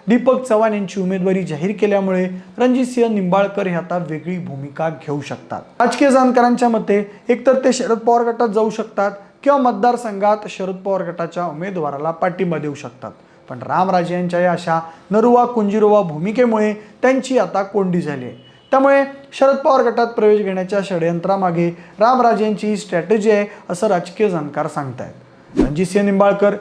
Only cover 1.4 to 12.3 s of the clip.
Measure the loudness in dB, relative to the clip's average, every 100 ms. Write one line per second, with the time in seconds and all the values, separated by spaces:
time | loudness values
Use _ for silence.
1.4 | -4 -6 -6 -2 0 0 0 0 -2 -6
2.4 | -12 -2 0 2 0 0 0 0 0 2
3.4 | 0 -2 -2 -4 -4 -6 -4 -8 -6 -8
4.4 | -8 -10 -12 -6 -6 -6 -6 -8 -6 -12
5.4 | -10 -12 -10 -2 0 4 4 6 4 4
6.4 | 4 4 2 0 0 0 -2 -8 -2 0
7.4 | 2 2 2 0 0 0 2 2 2 0
8.4 | 0 2 0 -2 -8 -4 -4 -4 -18 _
9.4 | 2 2 2 2 0 0 -4 -2 0 0
10.4 | -2 -8 -8 -6 -4 -4 -4 -6 -6 -6
11.4 | -6 -6 -8 -4 -4 -4 -6 -2 -4